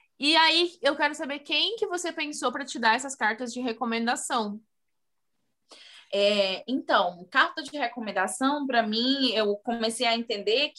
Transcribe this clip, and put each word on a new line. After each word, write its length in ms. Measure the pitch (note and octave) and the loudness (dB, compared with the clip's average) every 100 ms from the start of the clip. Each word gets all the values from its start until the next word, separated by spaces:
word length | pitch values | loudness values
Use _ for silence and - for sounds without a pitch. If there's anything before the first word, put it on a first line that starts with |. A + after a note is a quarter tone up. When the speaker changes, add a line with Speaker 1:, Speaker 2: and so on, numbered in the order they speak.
| _ - | _ -4
Speaker 1:
e 160 | C#4+ D#4+ | 2 4
aí 360 | D#4+ D#4+ F4 - | 4 4 0 0
eu 140 | C#4 D4+ | 0 2
quero 180 | D4 | 0
saber 260 | D4+ D#4 C#4+ | -2 -6 -8
quem 340 | C#4+ D4+ F4 A4+ | -4 -2 -2 -2
que 100 | G#4 | -4
você 260 | F4 F4 | -4 -4
pensou 400 | D#4+ D4 D4 C4 | -6 -6 -4 -4
pra 140 | C4 C#4 | -4 -8
te 140 | D#4 | 0
dar 160 | A3+ A#3 | 2 2
essas 200 | C4+ - | -2 -2
cartas 380 | G#3+ A3 B3+ | -2 -2 -6
de 80 | B3 | -6
recomendação. 1000 | B3 A3+ A#3+ A3+ A#3 C4 - C4 G#3+ G#3 _ _ _ _ _ _ _ _ _ _ _ - - - - | -4 -4 -2 -2 0 -2 -2 -2 -2 -6 _ _ _ _ _ _ _ _ _ _ _ -20 -20 -20 -4
Speaker 2:
É, 500 | G3+ G3+ G#3 F#3+ F#3 - | 2 4 4 2 0 -4
então, 600 | C4+ - B3 F3+ F3 F3+ | -4 2 2 2 -2 -2
carta 300 | C4+ E4 E4 | 2 2 0
de 160 | C4+ D4 | -8 -4
recomendação, 880 | A#3+ A#3+ G#3+ G3 G3 - C4 D4 C4+ | -4 -4 -4 0 0 0 0 0 0
pra 160 | A#3 | 0
mim, 500 | G#3+ A3 B3+ C#4 B3+ | 2 0 0 2 2
eu 220 | G#3+ G#3 G3+ | 2 0 0
comecei 480 | - A#3 A3+ A3+ A#3+ | -4 -2 -2 0 0
a 80 | A#3 | 0
entender 560 | A#3 G#3 G3+ A#3+ D4 | -2 -4 0 0 0